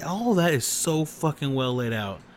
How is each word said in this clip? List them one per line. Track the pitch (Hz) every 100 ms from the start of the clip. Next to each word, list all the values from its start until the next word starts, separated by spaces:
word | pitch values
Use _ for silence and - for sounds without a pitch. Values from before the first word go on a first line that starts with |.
| 156
all | 196 240
that | 190 170
is | 139 -
so | - 170 156 156
fucking | - 160 147 143 135
well | 127 123
laid | 120
out | 110 101 92 -